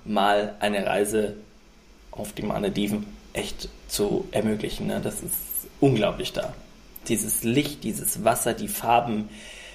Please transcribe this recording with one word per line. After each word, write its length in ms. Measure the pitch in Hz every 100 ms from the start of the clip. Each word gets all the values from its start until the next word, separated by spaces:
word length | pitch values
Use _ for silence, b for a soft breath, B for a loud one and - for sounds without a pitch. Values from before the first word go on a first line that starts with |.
| -
mal 480 | 104 101 104 104 -
eine 240 | 104 101 98
Reise 500 | 92 104 110 101 - - - - - - - -
auf 200 | - 104
die 100 | -
Malediven 640 | 107 104 101 104 104 104 - - -
echt 340 | - - - - - -
zu 400 | - 104 - -
ermöglichen, 560 | - 107 107 - - 107
ne? 140 | 104
Das 120 | - -
ist 180 | 123 - - - - -
unglaublich 500 | 139 117 95 87 -
da. 220 | - - - - - - - -
Dieses 340 | 113 107 -
Licht, 400 | 113 127 147 -
dieses 400 | 113 - - -
Wasser, 300 | 110 123 120
die 160 | 110 104
Farben, 580 | - 117 120 - 107 107 B B B B